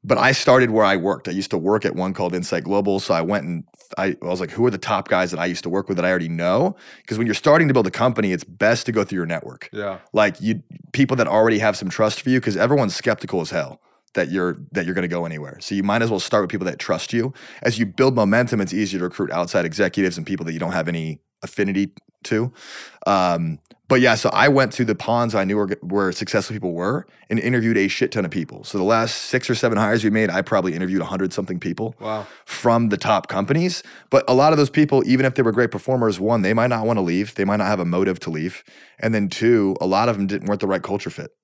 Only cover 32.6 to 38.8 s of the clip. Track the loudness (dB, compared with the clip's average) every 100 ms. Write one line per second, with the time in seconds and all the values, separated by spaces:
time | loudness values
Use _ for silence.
32.6 | 2 4 2 0 2 0 0 -4 0 0
33.6 | 0 -4 -14 -20 _ 2 4 6 6 6
34.6 | 4 2 4 4 4 2 2 2 2 2
35.6 | 0 -2 -2 0 0 0 0 2 2 2
36.6 | 2 0 0 0 0 0 -2 -2 0 0
37.6 | 0 0 0 0 0 -2 -6 -4 -6 -8
38.6 | _ -20